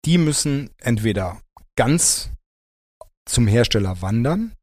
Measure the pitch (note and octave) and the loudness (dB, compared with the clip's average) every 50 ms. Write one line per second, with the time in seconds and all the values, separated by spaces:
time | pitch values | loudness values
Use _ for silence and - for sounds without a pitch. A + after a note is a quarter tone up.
0 | - D#3 E3+ F3 E3 D3+ D3 - - D3 C#3 C#3 C#3 - - _ - B2 A#2 G#2+ | 2 4 4 4 4 2 0 0 -2 -2 -2 -4 -6 -8 -16 _ -2 -2 -2 0
1 | A2 A2+ G2+ G2+ F#2 F2+ F2 - - _ _ - - _ _ - A#2+ A#2+ D3+ E3+ | 0 0 -2 -2 -4 -6 -8 -12 -20 _ _ -20 -20 _ _ 0 2 2 2 2
2 | - - - - - - - - _ _ _ _ _ _ _ _ _ _ _ _ | 2 0 0 -2 -6 -10 -12 -14 _ _ _ _ _ _ _ _ _ _ _ _
3 | - _ _ _ _ - - B2+ A#2+ G#2 G#2 A#2 A#2 - - A2 G2 F#2+ F#2 F2 | -20 _ _ _ _ -4 0 2 2 4 4 4 2 2 2 0 0 -2 -4 -6
4 | F2+ F#2+ G#2+ A#2 A#2+ C#3 E3 G#3 A3+ A3+ - - | -4 -2 -2 0 0 0 0 -2 -4 -6 -10 -18